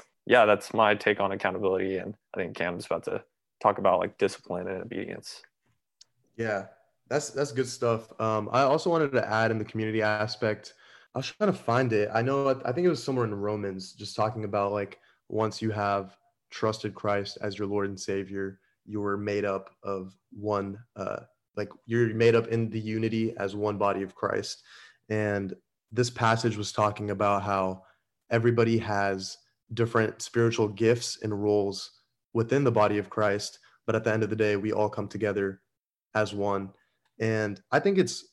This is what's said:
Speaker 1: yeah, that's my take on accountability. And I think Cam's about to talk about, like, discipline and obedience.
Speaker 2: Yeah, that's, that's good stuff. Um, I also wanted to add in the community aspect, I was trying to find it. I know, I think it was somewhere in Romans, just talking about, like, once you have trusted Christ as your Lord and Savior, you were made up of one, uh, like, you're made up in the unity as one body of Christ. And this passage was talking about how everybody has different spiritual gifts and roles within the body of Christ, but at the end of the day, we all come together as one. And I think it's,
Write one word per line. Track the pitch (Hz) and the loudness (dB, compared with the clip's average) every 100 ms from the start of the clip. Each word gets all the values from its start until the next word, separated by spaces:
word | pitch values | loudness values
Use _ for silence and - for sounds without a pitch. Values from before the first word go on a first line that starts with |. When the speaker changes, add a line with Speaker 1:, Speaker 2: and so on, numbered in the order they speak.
| - _ | -16 _
Speaker 1:
yeah, | - 123 107 | 4 6 8
that's | 104 - | 4 2
my | 110 110 | 2 4
take | 104 - 104 | 4 2 2
on | 98 | 0
accountability. | 98 98 92 101 95 95 95 | -2 -2 0 0 0 0 -4
And | 87 113 _ | -6 -12 _
I | - | -6
think | 90 80 | -6 -4
Cam's | 87 87 - | -4 -4 -4
about | 82 | -4
to | - 98 - _ _ _ | -4 -8 -8 _ _ _
talk | 107 101 | 0 4
about, | 98 90 | 4 2
like, | 90 - | 0 0
discipline | 98 - - 87 92 | -2 -2 -8 -8 -6
and | 92 | -8
obedience. | 90 90 95 90 - - - _ _ _ _ _ _ _ _ - | -8 -8 -8 -10 -14 -18 -20 _ _ _ _ _ _ _ _ -6
Speaker 2:
Yeah, | 113 101 95 - _ _ - | -2 -2 -4 -14 _ _ -4
that's, | 139 147 | -4 -2
that's | 135 143 | -4 -2
good | 123 123 | -2 -4
stuff. | - 120 110 - - | -2 0 0 -2 -4
Um, | 110 110 104 | 0 0 0
I | 123 | 2
also | 135 156 175 | 4 4 2
wanted | 165 147 | 2 2
to | 131 101 | 0 2
add | 110 113 | 2 2
in | 110 | 0
the | |
community | 104 110 110 110 | -4 -4 -2 0
aspect, | 107 107 107 - 110 104 - - - - _ | 2 0 -2 -2 -2 -2 -8 -20 -20 -20 _
I | 123 | -8
was | 139 | -8
trying | - 208 | -2 0
to | 190 | 0
find | - 117 127 | 2 2 4
it. | 110 104 | 2 2
I | 113 | 2
know, | 120 139 139 131 | 2 2 2 0
I | - | -2
think | 131 180 | 0 2
it | |
was | 156 | 2
somewhere | - 131 | 0 0
in | 113 | 0
Romans, | 104 101 107 101 95 95 | 0 -2 -2 -4 -6 -10
just | - 104 - | -12 -8 -2
talking | 107 110 | -2 -2
about, | 107 101 101 | -2 0 0
like, | 104 98 - _ _ - | 0 -4 -10 _ _ -6
once | 107 110 101 | -2 -2 -2
you | 110 | -4
have | 104 101 101 95 - _ _ _ | 0 0 0 -2 -12 _ _ _
trusted | - 110 110 107 | -2 -2 -2 -6
Christ | 95 107 101 98 - | -4 -2 0 -2 -6
as | 107 98 | -8 -4
your | 101 | -2
Lord | 101 101 | -2 -2
and | 98 | -4
Savior, | - 98 95 98 95 98 _ _ | -4 -4 -4 -6 -6 -8 _ _
you | - 104 | -10 -6
were | 101 101 | -2 -2
made | 104 101 | -2 -2
up | 101 98 95 - | 0 -2 -6 -12
of | 101 98 92 - _ | -8 -8 -8 -14 _
one, | 104 104 101 98 98 117 - | -8 -4 -2 -2 -8 -14 -10
uh, | 95 - - _ _ | -8 -8 -12 _ _
like, | - 101 - - | -8 -8 -10 -2
you're | 117 113 | 0 2
made | 110 117 | 4 6
up | 117 117 | 6 4
in | 117 113 | -2 -2
the | 110 | -4
unity | 107 110 110 113 113 - | -4 -2 -2 0 -2 -2
as | 98 | -4
one | 101 104 101 | -2 -2 0
body | 101 95 | 0 0
of | 95 - | -4 -4
Christ. | 101 101 101 - - - - _ - | -2 -2 -4 -10 -18 -20 -20 _ -4
And | 107 107 101 98 - _ _ _ | -2 0 0 -2 -8 _ _ _
this | 107 123 | -2 -2
passage | - 117 113 117 107 | 2 2 4 2 -2
was | 101 | -2
talking | - 107 98 104 | 0 0 0 -4
about | 98 104 101 | 0 2 2
how | 98 98 95 92 - _ _ _ - | 0 0 0 -4 -12 _ _ _ -2
everybody | 117 117 117 113 113 | 2 4 4 4 2
has | 107 101 98 95 95 - _ _ - | 0 0 0 -2 -6 -14 _ _ -8
different | 113 113 113 110 - | -2 2 2 2 -2
spiritual | - 120 117 117 107 | -4 0 2 2 0
gifts | 98 113 120 - - | 2 2 4 0 -6
and | 110 104 | -6 -2
roles | 104 104 101 95 - - _ _ _ | 2 2 2 -4 -10 -18 _ _ _
within | 117 113 135 | -2 2 2
the | 139 | 4
body | 113 104 104 | 4 4 2
of | 95 | -2
Christ, | - 104 101 - - _ _ - | 0 2 0 -4 -12 _ _ -2
but | |
at | 110 | 0
the | 113 | 2
end | 110 | 0
of | 107 | 0
the | 107 | 2
day, | 107 101 | 2 2
we | 107 | 0
all | 104 104 | 0 0
come | - 101 | -2 -8
together | 104 104 101 98 95 _ _ _ _ _ | -4 -2 0 -2 -4 _ _ _ _ _
as | 107 107 | 0 0
one. | 104 101 98 98 - _ _ _ - | 0 -2 -2 -4 -14 _ _ _ -4
And | 113 110 107 101 _ | -2 0 -2 -6 _
I | 143 | 0
think | 185 190 | 2 2
it's, | - - - | 0 -4 -10